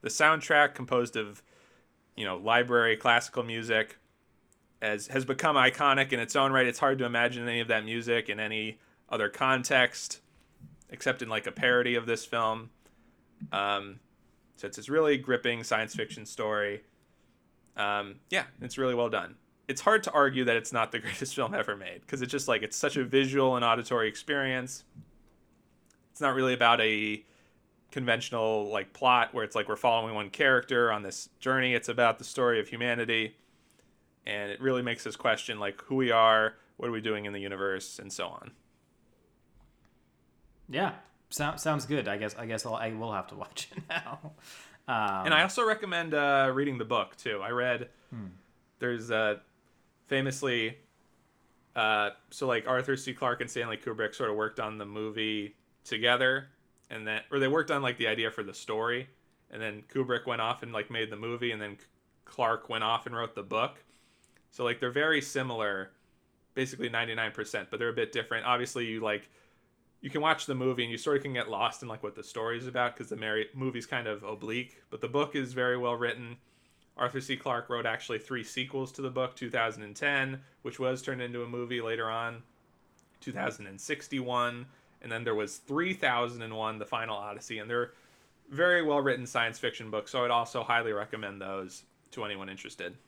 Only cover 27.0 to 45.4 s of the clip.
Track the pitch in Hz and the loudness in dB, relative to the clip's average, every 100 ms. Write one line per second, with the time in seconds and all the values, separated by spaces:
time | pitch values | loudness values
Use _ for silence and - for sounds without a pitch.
27 | 107 104 - _ _ _ _ _ _ - | 0 -4 -8 _ _ _ _ _ _ -4
28 | 120 117 123 120 110 110 104 104 95 - | 2 2 0 0 2 2 0 -2 -4 2
29 | 131 123 117 120 107 113 104 107 127 117 | 6 6 6 0 -2 -2 -2 2 4 4
30 | 113 107 101 - 143 131 - 123 117 107 | 2 -4 -6 2 4 4 4 2 4 2
31 | 98 - - _ 131 131 127 120 - 117 | -4 -10 -12 _ 0 2 4 2 0 4
32 | 117 113 - - 123 117 101 117 120 120 | 4 4 -4 0 2 4 0 -2 -2 0
33 | 113 113 110 - _ _ _ _ _ _ | 2 0 0 -6 _ _ _ _ _ _
34 | _ _ - 104 101 101 131 127 123 117 | _ _ -8 -6 -6 -2 0 0 0 -4
35 | - 104 120 110 - 107 101 98 - 131 | -6 -4 0 0 -2 -4 -6 -6 -4 2
36 | 127 113 113 110 110 - _ _ 120 113 | 4 8 8 8 4 0 _ _ -4 -2
37 | 113 107 104 101 98 98 98 95 - - | -2 -2 -4 -8 -6 -2 -2 -2 -6 -12
38 | 98 - 87 85 - - _ _ _ _ | -12 -6 -6 -6 -16 -20 _ _ _ _
39 | _ _ _ _ _ _ _ _ _ _ | _ _ _ _ _ _ _ _ _ _
40 | _ _ _ _ _ _ - 135 185 - | _ _ _ _ _ _ -8 -4 -4 -4
41 | - _ _ - 147 - 160 151 117 147 | -18 _ _ -4 -4 -2 -2 -2 0 -2
42 | 104 101 107 104 117 110 120 113 113 110 | -2 -2 -4 -6 -6 -6 -4 -4 -4 -6
43 | 113 104 90 101 90 - - - - 165 | -4 -6 -6 -12 -12 -10 -10 -12 -8 -8
44 | 113 139 156 - - - - - - 120 | -8 -12 -14 -18 -20 -20 -20 -20 -4 0
45 | 107 95 95 156 | 0 0 4 4